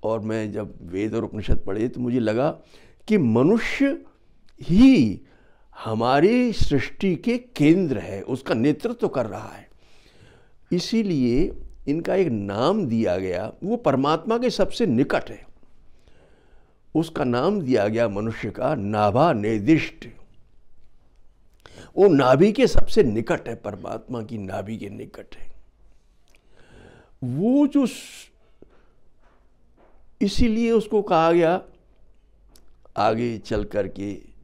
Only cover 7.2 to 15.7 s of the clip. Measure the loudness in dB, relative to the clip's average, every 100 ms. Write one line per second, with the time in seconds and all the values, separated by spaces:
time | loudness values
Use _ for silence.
7.2 | -2 -4 -6 0 4 4 2 -4 -6 -12
8.2 | -8 -8 -4 -2 0 -2 -6 -6 -4 -4
9.2 | -6 -8 -14 -18 -20 -20 -20 -20 _ _
10.2 | -20 -20 _ -20 -6 -6 -2 -2 -2 0
11.2 | 0 2 0 -4 -16 -14 -6 -4 -2 -2
12.2 | 0 -2 -4 -2 0 0 -2 0 0 -2
13.2 | -4 -6 -8 -10 -6 -2 0 0 0 -2
14.2 | -2 -2 -2 -2 -2 0 0 0 0 -2
15.2 | -4 -16 -20 -20 -20